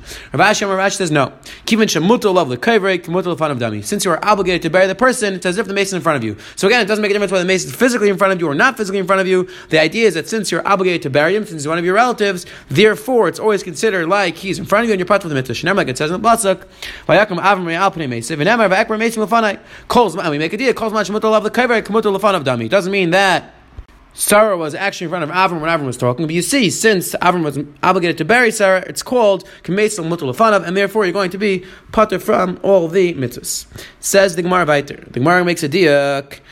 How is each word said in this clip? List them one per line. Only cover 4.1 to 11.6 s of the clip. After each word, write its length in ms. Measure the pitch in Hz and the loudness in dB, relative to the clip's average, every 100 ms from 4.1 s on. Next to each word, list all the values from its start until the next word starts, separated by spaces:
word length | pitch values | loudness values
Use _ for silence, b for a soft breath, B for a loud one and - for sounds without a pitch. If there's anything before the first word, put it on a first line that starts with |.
are 80 | 165 202 | 0 0
obligated 380 | 208 180 175 | 0 0 -2
to 60 | 165 | 0
bury 180 | 175 190 | 2 2
the 80 | 190 | 2
person, 400 | 254 247 208 185 | 0 2 -2 -4
it's 100 | 185 | -4
as 120 | 180 | -4
if 80 | 196 | -4
the 80 | |
mace 140 | 196 196 | -2 -2
is 60 | |
in 80 | 190 | -2
front 160 | 160 147 | -2 -2
of 80 | 113 | -2
you. 100 | 104 B B | -8 B B
So 100 | 190 | 0
again, 140 | 247 | 2
it 60 | 196 | 0
doesn't 140 | 214 | 0
make 100 | 214 | 0
a 20 | |
difference 180 | 202 202 | 0 0
whether 140 | 190 180 | 0 0
the 20 | |
mace 160 | 185 | -2
is 100 | 156 | -2
physically 360 | 131 247 240 208 | 0 0 2 0
in 80 | 190 | 2
front 160 | 190 | 0
of 80 | 190 | 0
you 80 | 165 | -2
or 40 | |
not 220 | 143 247 247 | 0 0 0
physically 240 | 202 196 | -4 -4
in 80 | 180 | 0
front 140 | 190 | 0
of 60 | 185 | 2
you. 200 | 185 180 B B | 0 -2 B B
The 100 | 156 | 2
idea 280 | 160 202 226 | 2 2 0
is 80 | 165 | 0
that 120 | 147 | -4
since 240 | 220 190 | -6 -4
you're 160 | 165 - | -2 0
obligated 360 | 196 185 170 | 0 0 -2
to 60 | 151 | -2
bury 280 | 143 151 202 | 2 2 0
him, 80 | 214 | -4
since 160 | 160 | -8